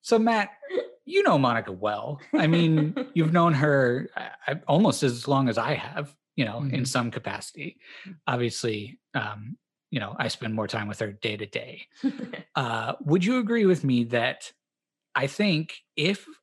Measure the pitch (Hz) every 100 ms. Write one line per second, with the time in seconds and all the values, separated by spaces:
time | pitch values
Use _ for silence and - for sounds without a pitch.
0 | - 226 226 226 202 - - 370 - -
1 | - 370 403 165 131 117 110 92 104 104
2 | 113 147 - 302 160 170 170 156 151 226
3 | 254 170 160 165 139 147 151 139 127 123
4 | - - 127 - - 151 - 147 208 123
5 | 139 120 127 139 131 113 117 147 - -
6 | 147 _ _ - 113 113 139 131 127 131
7 | 120 - - - - - 151 - - -
8 | 190 180 - 123 120 - 120 104 104 139
9 | _ 131 104 107 110 190 _ _ _ 123
10 | 101 - 117 - 117 110 104 - 104 101
11 | 110 101 113 104 104 - - - - _
12 | 269 - 226 - - - 123 113 113 -
13 | 190 160 180 254 214 233 202 175 139 123
14 | 117 117 120 - - _ _ _ _ _
15 | _ - 139 - 208 156 160 - _ -
16 | 156 196 - 311